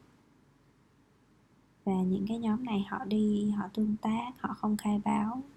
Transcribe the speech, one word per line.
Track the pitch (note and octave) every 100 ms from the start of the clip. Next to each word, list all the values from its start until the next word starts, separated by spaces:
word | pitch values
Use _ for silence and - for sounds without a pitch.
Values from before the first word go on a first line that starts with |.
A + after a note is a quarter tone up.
| - - _ _ _ _ _ _ _ _ _ _ _ _ _ _ _ _
Và | G3+ F#3
những | F#3 G3 G3+
cái | A#3
nhóm | A3+ A3
này | B3+ G3+ G3+
họ | -
đi, | G3 G#3+ G#3+ G#3 G#3
họ | G#3 F#3+
tương | A3 G#3+ G#3+
tác, | A3 A3+ A#3+ B3+
họ | -
không | G3+ G#3+ G#3
khai | G#3 G#3
báo | G#3+ G#3+ G#3+ C4 C4+